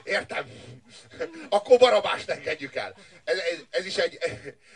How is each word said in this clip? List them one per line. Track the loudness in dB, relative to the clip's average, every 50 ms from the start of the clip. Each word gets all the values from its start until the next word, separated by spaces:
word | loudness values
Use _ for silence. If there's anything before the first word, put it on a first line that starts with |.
| -6
értem. | -4 -4 -4 -4 -4 -8 -8 -8 -10 -14 -20 -18 -18 -20 -20 -20 -20 -20 -20 -20 -20 -12 -10 -10 -10 -10 -14 -4 0
Akkor | 0 0 6 6 8 10
Barabást | 10 8 8 4 2 0 -2 -4 -4 -6
engedjük | -6 -4 -4 -6 -6 -6 -8 -8 -8
el. | -8 -8 -8 -10 -16 -20 -20 -20 -10 -4
Ez, | -2 -2 -2
ez, | -2 -2 -4 -6 -8 -6
ez | -4 -4 -4
is | -2 -2
egy, | 0 0 -2 -2 -4 -6 -6 -6 -8 -12 -16 -18 _ _ -20 -20